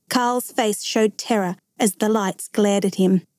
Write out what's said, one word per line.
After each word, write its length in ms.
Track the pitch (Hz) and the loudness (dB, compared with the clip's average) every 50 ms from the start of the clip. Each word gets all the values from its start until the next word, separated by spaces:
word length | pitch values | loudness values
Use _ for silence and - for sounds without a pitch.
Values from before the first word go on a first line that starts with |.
| _ - | _ -4
Carl's 420 | - 262 240 240 247 247 - - | -2 0 0 0 -2 -2 -4 -6
face 320 | - - 233 214 208 - - | -4 -2 -2 -2 -2 -4 -6
showed 340 | - - 226 220 214 - | -4 0 2 2 0 0
terror 380 | - - - 233 208 190 175 180 - _ _ _ - | -2 -4 -2 0 0 0 -2 -4 -8 _ _ _ -2
as 160 | 262 202 - | -2 0 0
the 120 | - 220 | 0 -2
lights 400 | 214 220 220 196 190 - - - | 0 0 0 0 -2 -4 -6 -10
glared 380 | - - - 208 202 202 202 202 | -6 -2 0 2 2 2 2 0
at 100 | 190 - | -2 0
him. 280 | - 190 185 190 175 - _ _ | 2 2 4 2 2 0 _ _